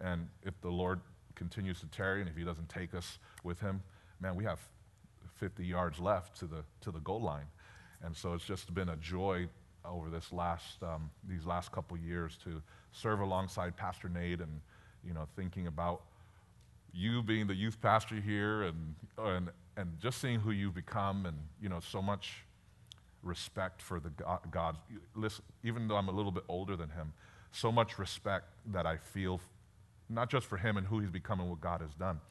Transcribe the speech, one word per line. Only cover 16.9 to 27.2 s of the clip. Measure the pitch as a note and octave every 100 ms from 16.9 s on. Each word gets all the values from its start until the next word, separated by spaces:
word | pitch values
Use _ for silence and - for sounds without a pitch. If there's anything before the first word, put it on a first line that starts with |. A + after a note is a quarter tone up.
you | F2 G#2 A#2+
being | A2 A2 G#2
the |
youth | F#2+ A2 A2
pastor | G#2 A2 A2 G#2+
here | G#2 G#2 G#2 G#2+
and, | F#2+ D#2+ D#2+ D#2 - -
and, | A2 F2+ F2 - - -
and | F2+ D#2+
just | A2 B2
seeing | C3 A#2
who | G#2+
you've | G2+ G2
become | F2 - A2+ G2 G2 F2+
and, | D#2 D2+ -
you | G2+
know, | E2+
so | - G2+
much | G2 G2+ - - - - - - - - - -
respect | F2+ E2+ - - F#2 -
for | - F2
the | D#2
Go-, | D2+ E2 F2+ F2
God. | E2+ E2 D#2 - G#2+ -
Listen, | G#2+ G#2+ - - -
even | A#2 A#2 A2
though | G#2
I'm | F#2+
a |
little | F#2+ G2+
bit | F2 -
older | F2 F#2+ F#2
than | D#2+
him, | E2 D#2 -